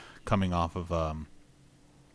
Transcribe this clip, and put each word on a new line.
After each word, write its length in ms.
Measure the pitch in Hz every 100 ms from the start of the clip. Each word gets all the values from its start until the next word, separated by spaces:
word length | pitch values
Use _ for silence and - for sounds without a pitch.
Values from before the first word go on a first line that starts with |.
| - - -
coming 280 | 107 95
off 220 | 87 85 92
of, 160 | 85
um, 360 | 85 80 78 76 - - - - - - - -